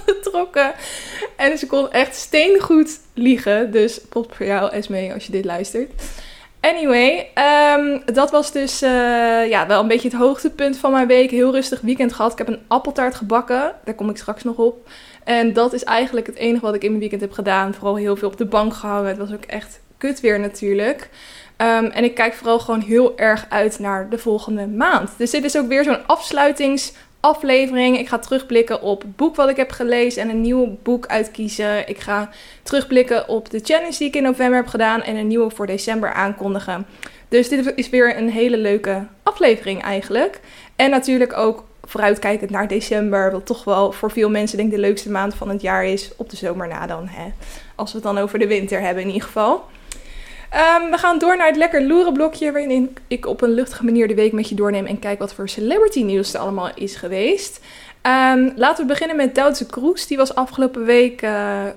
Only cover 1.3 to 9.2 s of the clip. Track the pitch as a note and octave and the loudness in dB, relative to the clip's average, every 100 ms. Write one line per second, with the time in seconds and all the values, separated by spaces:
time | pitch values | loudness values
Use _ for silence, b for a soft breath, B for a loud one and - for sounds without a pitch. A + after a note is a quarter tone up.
1.3 | - C#4 D#4 C4+ C#4 C4+ B3 C4 - - | -2 0 0 0 0 2 0 0 -4 0
2.3 | D#4 F4 G4 - D#4+ D#4 - - - B3 | 2 4 4 4 4 2 -4 -14 0 2
3.3 | B3 G3+ G#3 A#3 A3 A3+ - - A#3 A#3 | 2 2 0 2 2 2 -2 -8 -6 -6
4.3 | - G3 G3+ G3 G3+ G#3 F#3+ F#3 G3+ - | -6 -2 0 0 -2 -6 -6 -6 -8 -6
5.3 | G3 G3 F3 G3+ A3+ C#4+ - B B B | -4 -4 -6 -6 -6 -6 -8 B B B
6.3 | B B _ D#4 E4+ D4 A#3+ B3+ F4 - | B B _ 0 2 2 4 4 2 -2
7.3 | - C#4+ D4 D4 D4 C#4+ C#4 B3+ A#3+ C#4+ | 2 4 6 6 4 2 -2 0 0 2
8.3 | D4 D4 C#4 C#4 - C4 B3 A#3+ A#3+ | 2 0 -2 -4 0 0 2 2 2